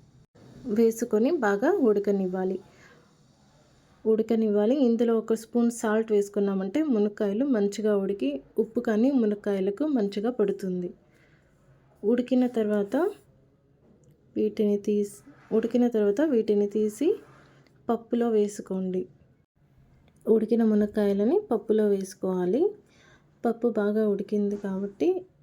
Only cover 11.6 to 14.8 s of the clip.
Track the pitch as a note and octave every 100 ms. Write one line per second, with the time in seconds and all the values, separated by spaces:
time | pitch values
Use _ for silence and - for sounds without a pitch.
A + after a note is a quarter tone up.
11.6 | _ _ _ _ G#3 A#3+ B3 B3 B3 A#3
12.6 | G#3 G#3 G3+ C4+ G4 - _ _ _ _
13.6 | _ _ _ _ _ _ _ - G#3+ G#3
14.6 | G#3 G3+